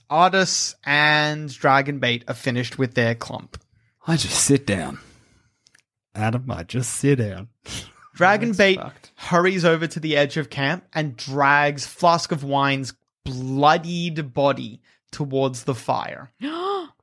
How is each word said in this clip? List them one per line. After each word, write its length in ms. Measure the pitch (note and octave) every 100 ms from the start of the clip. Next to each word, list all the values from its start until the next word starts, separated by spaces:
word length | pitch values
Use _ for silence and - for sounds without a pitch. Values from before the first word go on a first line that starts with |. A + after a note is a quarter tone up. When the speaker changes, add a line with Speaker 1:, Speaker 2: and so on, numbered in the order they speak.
| _
Speaker 1:
Artus 640 | D3+ F3+ F#3+ F#3 - - -
and 640 | - D3 D3+ D3+ D3+ D3+ D3+
Dragonbait 760 | B2+ C#3+ C#3 C#3 C#3+ B2 A#2+ -
are 60 |
finished 440 | A2+ C#3 A#2+ A#2+ -
with 160 | B2+
their 200 | B2 A#2
clump. 420 | A#2 - - - - _ _ _ _ -
Speaker 2:
I 100 | D#3+
just 280 | F#2 -
sit 220 | - C#3 -
down. 320 | F#2 D2+ C#2 - _ _ _ _ _ _ _ _ _ _
Adam, 360 | G#2+ A2 B2 B2+
I 120 | E2+
just 300 | E2+ B2 B2
sit 220 | - C#3 C3+
down. 320 | G#2+ F#2 G#2 _
<laughs> 520 | - - - _ _ -
Speaker 1:
Dragonbait 600 | F3+ G#3 A#3 F#3+ G3 F#3+
Speaker 2:
That's 0 |
fucked. 360 | - - - _
Speaker 1:
hurries 480 | - F3 F#3 F#3+
over 220 | E3+ E3 D#3+
to 140 | E3
the 160 | D#3 C#3+
edge 200 | C#3+ D#3+
of 120 | C#3+
camp 340 | C#3 C#3 F3+ _
and 220 | D#3+ D3+ A#2
drags 680 | C#3 C3+ C#3 C#3+ D3 C#3+ -
Flask 460 | - F3 E3+ -
of 100 | D#3+
Wine's 500 | C#3 C#3 C#3 C3+ C3 - _ _
bloodied 1080 | D3 B2+ C3 C3+ D3 E3+ E3 F3 E3+ D#3 C#3+
body 460 | C3 C#3 C3 A#2+ A2+ _ _ _
towards 520 | - C#3+ C3+ C3+ B2
the 100 | -
fire. 580 | B2 - B2 - - - _
Speaker 3:
<gasps> 20 | C4+ E4 F#4+ G4 D#4+ _